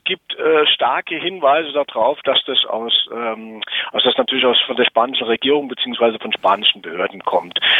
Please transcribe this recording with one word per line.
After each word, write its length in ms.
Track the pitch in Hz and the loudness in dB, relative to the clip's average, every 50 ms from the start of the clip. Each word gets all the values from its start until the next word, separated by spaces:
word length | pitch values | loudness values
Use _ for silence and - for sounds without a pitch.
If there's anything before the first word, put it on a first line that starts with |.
| - | -4
gibt, 340 | - 190 - _ - 202 - | -4 -4 -4 _ -10 -6 -2
äh, 280 | - 156 160 151 151 143 | 2 4 4 4 4 4
starke 480 | - - 131 120 139 175 - - 175 | 2 2 2 0 0 0 -4 -4 -6
Hinweise 560 | 180 170 180 190 180 151 135 143 160 165 147 | -6 -6 -6 -4 0 2 4 4 4 2 -2
darauf, 500 | 139 147 139 - - 117 110 127 147 - - | -2 -2 -2 -2 0 0 2 2 0 0 0
dass 200 | 135 131 - - | 0 0 0 0
das 200 | - 131 127 - | 0 0 0 0
aus, 440 | - - 110 117 117 110 110 - - 113 | 0 -2 -4 -2 0 0 0 0 -2 -6
ähm, 480 | 117 120 113 110 110 110 110 110 110 - - - - - - | -6 -4 -4 -6 -6 -10 -14 -12 -12 -10 -8 -6 -6 -6 -4
also 160 | - 127 120 127 | -2 0 2 2
das 100 | - - | 2 2
natürlich 280 | 123 - 131 131 127 | 0 0 0 2 2
aus, 140 | 123 113 - | 4 4 2
von 140 | - - 123 | 2 0 0
der 100 | 123 120 | 0 0
spanischen 420 | - - 113 117 131 135 127 123 113 | 2 4 2 2 2 0 -4 -2 -2
Regierung 400 | 117 - - 135 143 147 143 127 | -2 0 2 2 2 2 0 -2
beziehungsweise 520 | 123 - - 127 117 - 117 117 110 110 | -6 -6 -6 -6 -2 2 2 2 2 0
von 120 | - 110 | -6 -6
spanischen 500 | 107 - - - 98 104 104 - - 104 | -6 0 2 2 2 2 2 0 0 0
Behörden 400 | 87 82 82 90 95 101 - 95 - | -4 -10 -4 -4 -4 -4 -4 -6 -6
kommt. 360 | - - - - 90 - - - - - | -2 -2 -2 -2 -2 -6 -2 0 2 2